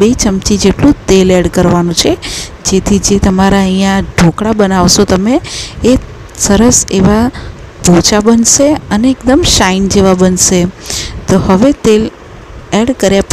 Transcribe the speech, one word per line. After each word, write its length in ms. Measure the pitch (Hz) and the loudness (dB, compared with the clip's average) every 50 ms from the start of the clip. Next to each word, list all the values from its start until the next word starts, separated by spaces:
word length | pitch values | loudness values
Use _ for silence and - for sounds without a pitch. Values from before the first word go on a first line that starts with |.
| 196 | 2
બે 60 | 220 247 - - | 2 2 0 -2
ચમચી 340 | 226 190 190 - - 208 196 190 196 | -2 -2 -2 -2 -2 -2 0 2 0
જેટલું 280 | 185 - - 285 294 - - - | 0 2 2 2 2 0 0 0
તેલ 240 | 196 190 185 185 185 180 | 2 2 4 4 2 2
એડ 120 | 175 170 - - | 0 0 0 0
કરવાનું 420 | 175 170 180 175 175 175 170 - - | 0 2 2 0 0 -2 -2 -2 -2
છે, 120 | 277 339 - - - - - - - - - - - | -2 -2 -4 -6 -10 -12 -12 -12 -14 -16 -12 -6 -2
જેથી 320 | - 190 180 - 208 196 175 - | -2 -2 0 0 0 0 0 0
જે 100 | 208 196 - 202 | 0 0 0 0
તમારા 340 | 190 185 190 196 196 196 196 190 | 0 2 2 2 2 2 0 0
અહીંયા 320 | 185 190 196 196 196 196 185 | 0 0 0 0 0 -2 -4
ઢોકળા 500 | - - - 180 170 - - 208 220 226 214 | -4 -2 0 0 0 0 0 -4 -4 0 0
બનાવશો 440 | 208 190 190 190 180 - - - 208 - 190 | 0 0 2 0 2 2 2 2 0 0 0
તમે 200 | 185 190 214 254 330 - - - - - - - - - 220 | 0 0 0 0 -2 -2 -6 -10 -14 -14 -14 -10 -4 0 0
એ 20 | 254 262 - - - - - - - - - | 0 0 -2 -6 -14 -20 -20 -20 -10 -6 -2
સરસ 340 | - 202 202 220 247 247 - - - - 190 | 0 2 2 2 2 2 0 -2 -2 -2 0
એવા 260 | 190 190 208 214 233 254 - - - - - - - - - - - | 2 2 2 2 0 -2 -4 -8 -12 -14 -16 -16 -18 -20 -18 -4 0
પોચા 340 | - 175 170 165 - - 208 208 | 2 2 4 2 2 0 0 2
બનશે 420 | 220 233 233 233 220 - - 277 285 311 - - - 190 | 2 2 2 2 0 2 2 2 2 0 -2 -4 -4 -2
અને 120 | 208 226 262 262 | 0 0 0 0
એકદમ 280 | - - 247 254 311 359 - - | 0 0 2 2 2 2 0 0
શાઇન 360 | - 208 185 190 190 196 190 175 | 0 0 0 0 0 -2 0 2
જેવા 180 | 208 190 190 185 180 | 2 2 2 2 2
બનશે. 380 | 185 185 185 175 - - 190 180 175 180 - - - - - - - - - - - - | 2 0 2 0 0 0 0 0 0 -2 -4 -10 -14 -12 -10 -10 -10 -10 -12 -10 -4 -2
તો 120 | 180 190 - - | -2 0 2 2
હવે 240 | 190 185 220 277 285 - - 233 | 2 2 4 2 2 2 0 2
તેલ 160 | 214 214 220 - - - - - - - - - - - - - - 202 | 2 2 0 -2 -6 -12 -20 -20 -20 -20 -20 -20 -20 -20 -12 -6 -4 -2
એડ 100 | 226 240 262 - | -2 -2 -2 -2
કર્યા 260 | - 190 190 196 196 - | 0 0 0 0 0 0